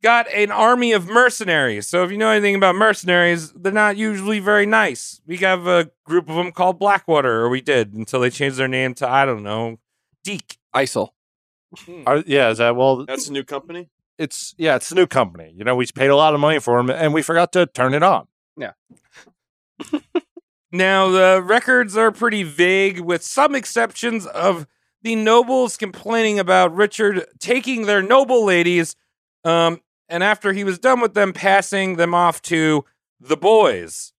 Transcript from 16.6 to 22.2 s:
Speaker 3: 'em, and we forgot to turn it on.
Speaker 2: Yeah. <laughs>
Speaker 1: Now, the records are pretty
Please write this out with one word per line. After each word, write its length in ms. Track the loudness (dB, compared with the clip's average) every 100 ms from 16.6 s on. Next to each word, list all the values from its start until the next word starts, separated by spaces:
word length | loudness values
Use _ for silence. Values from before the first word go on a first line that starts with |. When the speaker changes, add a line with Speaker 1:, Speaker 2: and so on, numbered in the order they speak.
| 0 0
Speaker 3:
'em, 100 | 0
and 240 | -2 -2
we 80 | -2
forgot 300 | 0 0 0
to 140 | 0 0
turn 260 | 0 -2
it 80 | 2
on. 260 | 2 0 -4 _ _ -14
Speaker 2:
Yeah. 140 | -14 -14 _ _ _ -20 -20 _ _ _ _ _
<laughs> 200 | -10 -10 _ -8 _ -20 _ _ _
Speaker 1:
Now, 380 | -2 2 4 4
the 320 | 4 6 4
records 540 | 2 0 2 0 0 2
are 140 | 0
pretty 320 | 2